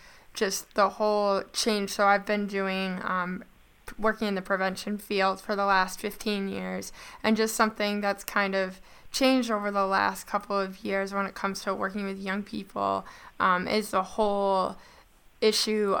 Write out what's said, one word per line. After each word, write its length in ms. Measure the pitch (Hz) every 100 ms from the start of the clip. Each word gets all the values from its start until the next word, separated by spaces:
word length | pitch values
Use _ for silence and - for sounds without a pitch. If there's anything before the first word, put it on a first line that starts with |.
| - - -
just 420 | - 202 196 -
the 140 | - 196
whole 540 | 202 214 208 202 196 -
change. 380 | - - 208 196
So 160 | - 202
I've 180 | 202
been 220 | 196 208 202
doing, 520 | 196 190 190 190 185
um, 400 | - 185 180 185 240 - - _
p-, 100 | - -
working 280 | 214 214 208
in 100 | 196
the 40 |
prevention 560 | 185 196 190 190 - 208
field 420 | - 202 190 190
for 160 | -
the 120 | 202 202
last 340 | 190 185 -
fifteen 480 | 214 202 220 208 196
years, 460 | 196 185 185 196 - - -
and 140 | 214 220
just 180 | 220
something 460 | 220 214 220 208 208
that's 240 | 202 202
kind 300 | - - 196
of 260 | 196 185 185 - - -
changed 380 | - 262 262 233
over 200 | 214 208
the 140 | 202
last 420 | 196 196 202 190 -
couple 320 | 202 - 202
of 240 | 190 190
years 300 | 208 196 196
when 140 | 196 196
it 80 |
comes 260 | - 196 190
to 100 | -
working 320 | 196 190 202 196
with 120 | 196
young 240 | 196 196
people, 640 | 202 220 190 208 196 196 190 - - -
um, 300 | 190 180 180
is 220 | 214 214
the 120 | 196
whole 720 | 190 - 214 202 196 190 185 196 - - - _ - -
issue 520 | 220 214 - 214 208 190